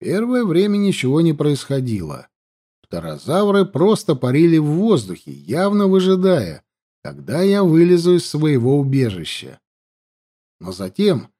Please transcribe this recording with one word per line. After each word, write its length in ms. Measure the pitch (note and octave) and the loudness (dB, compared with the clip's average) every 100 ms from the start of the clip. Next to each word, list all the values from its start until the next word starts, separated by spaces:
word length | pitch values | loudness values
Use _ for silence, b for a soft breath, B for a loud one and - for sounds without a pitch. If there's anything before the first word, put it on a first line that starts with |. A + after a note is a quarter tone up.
Первое 440 | G#2 F3+ A#3 B3 | -6 -4 -2 -2
время 320 | A3 E3 G#3 G3+ | 0 0 0 0
ничего 440 | G3+ F3 B2+ D3 | 0 -2 0 2
не 140 | E3 | 2
происходило. 920 | D3 D3 C#3 - C3+ B2+ G#2 D#2+ C2+ - _ _ _ _ _ | 0 0 -2 -4 -4 -4 -4 -6 -12 -16 _ _ _ _ _
Птерозавры 840 | _ E2+ D#2+ D2+ G#2+ E3+ G#3 G3 | _ -10 -10 -10 -4 -2 2 2
просто 520 | F#3+ - F#3 G#3 - C3+ | 0 0 0 0 -2 -2
парили 420 | B2 C3+ E3+ D#3+ | 0 2 4 4
в 60 | |
воздухе, 640 | D3+ D#3 A3 F3 F#2+ E2+ - | 2 0 2 0 -2 -12 -16
явно 560 | C#2 C#2+ C#3 G3 G#3 G3 | -16 -8 -4 0 0 2
выжидая, 800 | F#3+ F#3 F#3+ F#3+ F3 F#2 D2+ _ _ _ _ | 2 2 2 2 0 -2 -10 _ _ _ _
когда 360 | - C#2+ C#2 C#3 | -18 -14 -8 -2
я 200 | G3 G3+ | 0 2
вылезу 540 | F#3+ D#3+ E3+ F3+ E3+ F3+ | 4 4 4 4 4 0
из 100 | E3+ | 0
своего 500 | D3 D#3 C#3 A#2 C#3+ | -2 0 0 2 0
убежища. 840 | C3+ C3+ B2 F#2 D#2 - C#2 - _ _ _ _ _ _ _ _ _ _ | 0 0 -2 -4 -10 -12 -14 -20 _ _ _ _ _ _ _ _ _ _
Но 140 | F2 | -14
затем, 560 | F#2 F#2+ - G#3 C#3+ - _ | -10 -8 -2 0 0 -4 _